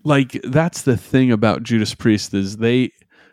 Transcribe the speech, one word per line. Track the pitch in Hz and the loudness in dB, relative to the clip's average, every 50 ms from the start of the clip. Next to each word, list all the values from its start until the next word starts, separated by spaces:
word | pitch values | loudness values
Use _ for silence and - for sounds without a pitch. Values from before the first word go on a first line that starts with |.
| - | -2
Like, | 151 143 139 135 120 - 127 - | 0 2 2 2 0 -4 -10 -6
that's | - 127 151 165 175 - - - | -2 0 0 0 0 -4 -4 -2
the | 135 120 101 | 0 0 -2
thing | - - - 131 131 127 | -2 -2 0 2 2 2
about | 117 104 117 107 92 - 117 | 2 2 2 0 0 -2 -4
Judas | 120 117 110 107 107 - | -2 -2 -2 -2 -2 -4
Priest | - - 117 107 101 - - - | -2 0 2 2 2 0 -4 -4
is | 98 98 95 107 104 | -4 -4 -4 -6 -4
they, | 113 117 120 127 127 - - _ _ _ _ _ _ _ | -2 0 0 0 0 -2 -6 _ _ _ _ _ _ _